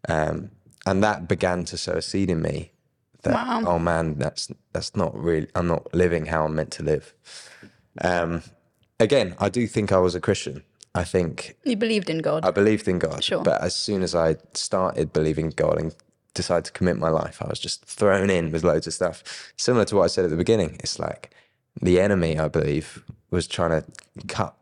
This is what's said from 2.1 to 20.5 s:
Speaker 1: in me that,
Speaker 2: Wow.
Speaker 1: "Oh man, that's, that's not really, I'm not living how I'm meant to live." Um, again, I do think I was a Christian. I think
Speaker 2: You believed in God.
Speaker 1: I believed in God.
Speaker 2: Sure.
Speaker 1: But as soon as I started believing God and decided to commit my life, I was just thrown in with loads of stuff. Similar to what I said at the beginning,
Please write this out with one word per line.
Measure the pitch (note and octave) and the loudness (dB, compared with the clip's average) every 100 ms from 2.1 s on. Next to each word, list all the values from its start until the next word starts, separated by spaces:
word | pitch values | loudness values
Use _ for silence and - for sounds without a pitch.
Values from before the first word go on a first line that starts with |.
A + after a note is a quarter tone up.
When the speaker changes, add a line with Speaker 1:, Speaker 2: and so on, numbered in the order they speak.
| G2 F#2+ | -2 0
Speaker 1:
in | E2 | 0
me | D#2+ D2 F2 _ _ _ _ _ | -2 -4 -8 _ _ _ _ _
that, | - | -2
Speaker 2:
Wow. | - A#3+ A#3 A3 | 0 0 -2 0
Speaker 1:
"Oh | E2+ | 0
man, | E2+ E2 E2 D2 | 2 0 0 -2
that's, | D2+ - - - _ | -4 -6 -12 -14 _
that's | - - - | -8 -6 -2
not | F2+ | -2
really, | - E2+ D#2+ - | -2 -2 0 -2
I'm | - F2 | -4 -2
not | E2 - | -2 -2
living | F2 F2+ E2+ | 2 2 2
how | D#2 D#2+ D#2 | 0 0 0
I'm | |
meant | D#2 D#2 | -2 -4
to | - | -4
live." | D2+ D2+ - _ - - - - - _ _ - | -2 -2 -4 _ -20 -20 -20 -20 -20 _ _ -4
Um, | F2+ F2+ E2 E2+ - _ _ _ _ _ | -2 0 0 -4 -8 _ _ _ _ _
again, | A2 C#3 G2+ F2 | 2 4 2 0
I | G2+ | 0
do | G#2+ A#2 | 0 -2
think | - G#2 | -2 2
I | F#2+ | 4
was | F2+ | 4
a | F2 | 2
Christian. | - G2 - C#2+ - _ - | 0 0 -2 -12 -16 _ -6
I | - | -4
think | F2 F#2 E2+ C2+ - - | 0 0 0 -4 -14 -8
Speaker 2:
You | - A3 | -4 -2
believed | A3+ A3 F3+ | 0 0 -2
in | D#3+ | -4
God. | D#3 D#3 D#3+ | -2 0 0
Speaker 1:
I | |
believed | - G#2+ G#2+ - | 4 4 4 2
in | F2+ | 0
God. | D#2+ - | 0 -2
Speaker 2:
Sure. | - - | -2 0
Speaker 1:
But | D#2 - | 2 2
as | F2+ - | 0 -4
soon | - G2+ | -2 -2
as | F2+ | 0
I | F2 D#2+ D#2+ _ | 2 2 0 _
started | - - G2 F#2 - D#2 | -8 -4 0 0 0 -2
believing | - D#2 D#2 D#2+ | 0 0 0 -2
God | - D#2 D#2 | 0 0 2
and | D#2+ - _ _ _ | -2 -8 _ _ _
decided | - F2+ F2 | -8 0 0
to | D#2+ | -2
commit | - F#2 F2 | -2 0 2
my | D#2+ | 0
life, | D#2+ - - | 0 -2 -6
I | - | -8
was | - | -6
just | - - | -6 -10
thrown | - - G#2 G2 G2 | -12 0 4 4 4
in | F#2 D#2+ | 2 0
with | D#2+ | 0
loads | E2+ D#2 D#2+ | 2 2 0
of | |
stuff. | - F2 E2 - - - - | -2 -4 -4 -14 -16 -16 -4
Similar | - B2 | 2 2
to | G2+ G2+ | 4 4
what | |
I | E2+ | 2
said | - | 2
at | F2+ | 0
the | D#2+ | 2
beginning, | F2 | 2